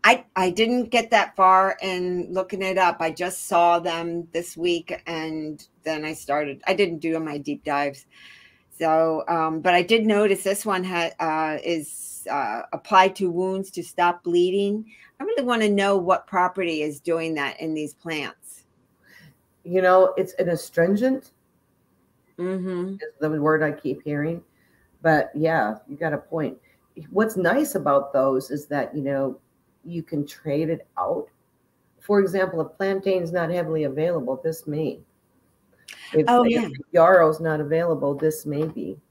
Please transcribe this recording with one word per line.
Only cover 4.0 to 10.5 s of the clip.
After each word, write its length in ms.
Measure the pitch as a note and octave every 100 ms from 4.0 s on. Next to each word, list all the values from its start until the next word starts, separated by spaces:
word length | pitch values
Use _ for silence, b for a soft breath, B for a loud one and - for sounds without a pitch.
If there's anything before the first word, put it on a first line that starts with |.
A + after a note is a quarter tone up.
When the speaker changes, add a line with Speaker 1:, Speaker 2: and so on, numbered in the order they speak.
| E3+ E3+ E3+
Speaker 1:
this 240 | E3 F3 -
week 440 | F3 E3+ - - -
and 580 | E3 D#3+ D#3 D#3 D3+ - _
then 200 | D#3+ D#3
I 80 | D#3
started, 500 | D#3 - D3 D3 C#3 -
I 80 |
didn't 240 | F#3+ G3 E3
do 220 | D#3+ D#3+
my 180 | D#3+ D3
deep 240 | C#3+ C#3+
dives. 440 | - C#3+ C#3+ C#3 _ B B B B B B -
So, 460 | E3 D#3+ D#3+ D#3 -
um, 320 | E3+ D#3+ D#3+
but 120 | F3+
I 100 | F3
did 220 | F3+ A3+
notice 380 | A3 G#3 G#3 F#3+
this 240 | F#3+